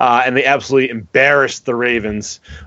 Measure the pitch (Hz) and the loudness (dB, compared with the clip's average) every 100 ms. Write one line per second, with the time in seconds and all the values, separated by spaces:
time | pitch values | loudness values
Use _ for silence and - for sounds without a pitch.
0 | 123 120 127 127 131 139 - 135 131 117 | 2 2 2 0 2 0 0 0 0 -4
1 | 101 131 139 143 131 - - 117 123 120 | -2 2 4 4 0 -4 -6 -2 0 -2
2 | 107 104 104 - - - | -2 -6 -10 -14 -18 -20